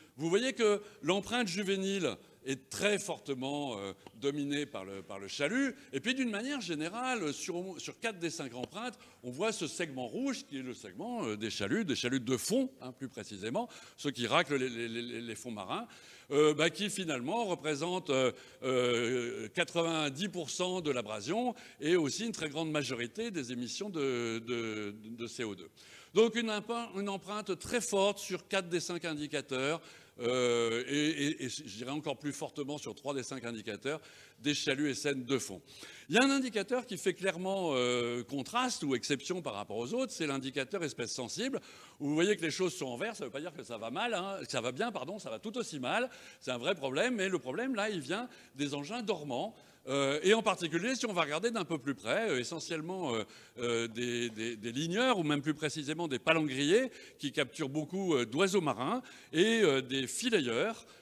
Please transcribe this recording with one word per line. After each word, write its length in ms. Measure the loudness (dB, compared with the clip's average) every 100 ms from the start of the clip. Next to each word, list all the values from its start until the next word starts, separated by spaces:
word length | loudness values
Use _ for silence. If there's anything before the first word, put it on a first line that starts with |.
| -14 -4
vous 120 | 2
voyez 260 | 2 2
que 280 | 4 4 4 -2 -4
l'empreinte 440 | 2 2 2 0 0
juvénile 720 | 0 0 2 2 2 0 -2 -10 -10 -4
est 240 | -4 -4
très 280 | 0 2 2
fortement, 800 | -2 -6 -4 -4 -2 -2 -2 -4
euh, 140 | -6 -8 -14 -4
dominée 500 | -2 0 0 -2 -2
par 200 | -6 -8
le, 160 | -10
par 180 | -10 -10
le 80 | -8
chalut. 480 | -2 0 2 0 -2 -6
Et 80 | -4
puis, 160 | 0 0
d'une 140 | 0
manière 320 | -2 -2 -4
générale, 720 | -2 -2 -4 -2 -2 0 0
sur, 420 | -2 -4 -4 -4 -8
sur 220 | -10 -6
quatre 200 | -6 -2
des 100 | -4
cinq 260 | -4 -6 -6
empreintes, 420 | -8 -6 -8 -10 -16 -14
on 80 | -10
voit 200 | -2 -2
ce 160 | 0 -4
segment 400 | -2 -4 -4 -4
rouge 380 | -2 -2 -4 -6
qui 140 | -8
est 40 |
le 100 | -6
segment, 520 | -8 -10 -8 -6 -2 -2
euh, 100 | 0
des 140 | -2
chaluts, 340 | 0 0 2
des 120 | 2 0
chaluts 260 | 2 0
de 160 | 2 0
fond, 340 | 2 2 2 -4
hein, 140 | -14
plus 160 | -10 -10
précisément, 580 | -10 -10 -6 -2 -2 -4 -8 -18 -6
ceux 140 | -4
qui 160 | 0 2
raclent 280 | 4 4 2
les, 140 | 0
les, 180 | -2 -4
les, 340 | -4 -6 -6
les 140 | -8 -8
fonds 160 | -8
marins, 360 | -8 -4 -6 -6 -14 -20 -18 0
euh, 220 | 6 8
bah, 160 | 8 4
qui 200 | 2 -2
finalement 540 | -2 -2 -2 0 0
représente, 680 | 0 0 0 0 0 0 2
euh, 200 | 4 4 2 -8 -6
euh, 840 | 2 4 4 4 2 0 0 -4 -4
quatre-vingt-dix 800 | -2 0 2 2 2 0 -2 -4
pour 200 | -4 -4
cent 300 | -2 0 0
de 120 | 0
l'abrasion 640 | 0 -2 -4 -2 0 0 -4 -10 -4
et 160 | 2 4
aussi 280 | 4 0 -4
une 60 |
très 160 | -4 -4
grande 240 | -2 0
majorité 580 | 0 0 -2 -4 -4 -4
des 220 | -4 -4
émissions 380 | -4 -4 -6 -4
de, 520 | 0 2 2 0 -2 -2
de, 500 | -2 -2 -2 -4 -8
de 240 | -12 -8 -8
C 160 | -4
O 100 | -4
deux. 160 | -6 -12 -20 -20 -20 0
Donc 220 | 4 6 4
une 140 | 0
impa-, 400 | -2 -2 -4 -4 -4
une 140 | -4
empreinte 500 | -4 -6 -6 -4 -4
très 220 | -2 -2
forte 380 | 2 4 4 2
sur 280 | -4 -6 -2
quatre 220 | -2 0
des 100 | -2
cinq 260 | -2 -4 -2
indicateurs, 760 | -4 -2 -4 -2 0 2 0 -4 -20 -20 -4
euh, 640 | 2 4 4 4 4 2 0
et, 400 | 2 2 2 0
et, 160 | 0 -4
et 40 |
je 280 | -6 -10 -10
dirais 140 | -6
encore 260 | -4 -2 -4
plus 160 | -4
fortement 460 | -4 -6 -6 -6 -6
sur 160 | -8 -8
trois 180 | -4
des 80 | -4
cinq 220 | -4 -6
indicateurs 580 | -6 -6 -6 -4 -4 -4 -6 -20 -20 -6
des 160 | -2 0
chaluts 340 | 2 2 2
S 160 | 0 0
N 200 | -2 0
de 120 | 0
fond. 240 | 0 -10 -14 -18 -18 -14 2
Il 60 | 6
y 20 |
a 60 |
un 80 | 6
indicateur 560 | 4 2 -2 0 -2 -2
qui 100 | -2
fait 160 | 0
clairement, 600 | 0 0 0 0 0 2
euh, 500 | 4 4 4 2 -2
contraste 580 | -4 -4 -2 0 0 0
ou 120 | 0 2
exception 480 | 2 0 0 -4
par 100 | -4
rapport 240 | -6 -4 -4
aux 160 | -2
autres, 180 | 0 -2
c'est 140 | -2 -2
l'indicateur 580 | 0 -2 -2 -2 -2
espèces 300 | -4 -4 -4
sensibles. 480 | -4 -6 -2 -2 -4 -8 -20 -20 -6
Vous 160 | 0 4
voyez 200 | 4 4
que 60 |
les 80 | 0
choses 240 | 0 0
sont 140 | -2 -4
en 100 | -4
vert, 180 | -4 -6
ça 100 | -6
veut 60 |
pas 100 | -6
dire 120 | -8
que 100 | -10
ça 140 | -10 -6
va 140 | -4
mal, 240 | -2 -2 -2
hein, 220 | -2 -6
que 60 | -4
ça 120 | -2
va 100 | 0
bien, 200 | 0 -2
pardon, 280 | -2 -6 -8
ça 100 | -8
va 80 | -8
tout 180 | -6 -4
aussi 240 | -4 -4
mal, 300 | 0 0 0 -6 -20 -10
c'est 120 | -4
un 60 | -2
vrai 160 | 0
problème, 400 | 0 2 2 2
mais 160 | 2 0
le 80 | 0
problème 380 | -2 -2 -2 0
là, 160 | 0
il 80 | -2
vient 280 | -2 -2 -4 -10 -12 -4
des 180 | -2
engins 300 | -2 -4 -4
dormants. 500 | -2 -2 -2 -2 -2 -6 -20 -12 -2
Euh, 300 | 2 4 4
et 120 | 6
en 100 | 6
particulier, 520 | 6 2 2 0 0 0
si 100 | 0
on 80 |
va 80 | 2
regarder 280 | 2 2 0
d'un 140 | 0
peu 140 | 0 -2
plus 180 | -2 -2
près, 340 | 2 2 4
euh, 120 | 2
essentiellement, 760 | 0 -4 -4 -4 -4 -2 0 0
euh, 80 | -2 -8 -18 -4
euh, 280 | 2 2 2
des, 420 | 0 0 0 0
des, 280 | -2 -4 -4
des 140 | -4
ligneurs, 440 | -2 0 2 4 4
ou 60 |
même 180 | 4 2
plus 120 | 2
précisément 560 | 0 -2 -2 -4 -2 -2
des 100 | 0
palangriers, 720 | 4 4 4 2 6 6 4 -4 -18 -8
qui 120 | -4
capturent 380 | 0 0 0 -2
beaucoup, 440 | -2 -2 0 4
euh, 120 | 4 4
d'oiseaux 340 | 4 4 4
marins, 420 | 2 2 0 -2 -4 -16 -2
et, 300 | 4 6 8
euh, 180 | 6 6
des 240 | 2 0 -2
fileyeurs, 800 | -2 2 4 4 2 0 -2 -12 -20